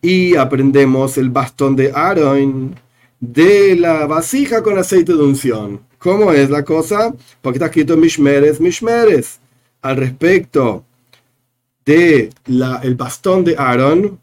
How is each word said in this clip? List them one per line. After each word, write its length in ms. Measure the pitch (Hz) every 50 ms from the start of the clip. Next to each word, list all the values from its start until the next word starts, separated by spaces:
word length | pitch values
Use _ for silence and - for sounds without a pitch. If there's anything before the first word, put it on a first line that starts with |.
Y 360 | - 170 185 185 185 180 175
aprendemos 800 | 156 131 127 143 131 139 139 135 143 139 131 131 131 135 135 135 143
el 120 | 131 131
bastón 440 | 123 135 135 127 _ - 143 135 135
de 160 | 131 131 135 139
Aarón 840 | 139 156 180 202 175 156 139 139 139 139 139 135 131 131 131 - - _ _ _ _ _ _ _ _
de 560 | - 120 120 139 165 180 202 202 202 196 185
la 320 | 175 170 170 160 156 151
vasija 560 | 143 156 160 165 - - 269 285 269 233 226 226
con 160 | 220 202 190
aceite 340 | 180 185 202 185 170 170 175
de 100 | 156 147
unción. 580 | 143 139 131 - 131 117 110 107 104 101 101 _ _ _ _
¿Cómo 340 | - 180 185 202 214 196 165
es 180 | 143 139 135
la 140 | 147 151 143
cosa? 480 | - 160 160 156 160 202 202 220 226 143 123 _ _ _ _ _
Porque 160 | 131 123 135
está 80 | 165
escrito 300 | 160 151 165 151 139 165
Mishmeres, 640 | 156 165 165 156 - 147 139 143 143 143 151 151 151
Mishmeres. 800 | 160 180 175 - 226 226 233 240 233 220 180 139 110 - - _ _ _ _ _ _ _ _ _ -
Al 140 | 135 135
respecto 880 | 131 135 127 127 - 156 170 185 202 175 _ _ 147 135 117 104 87 - _ _ _ _ _ _ _ _ _ _ _ _ _ _ _ _ _ _ _ _
de 460 | - 147 160 175 175 160 135 - - - _ _
la, 340 | - 131 127 127 127 127 123 123
el 100 | 131 127
bastón 500 | 120 127 123 - - _ 190 185 185 180
de 120 | 170 160 139
Aarón 600 | 143 127 123 123 131 135 156 175 202 202 190 -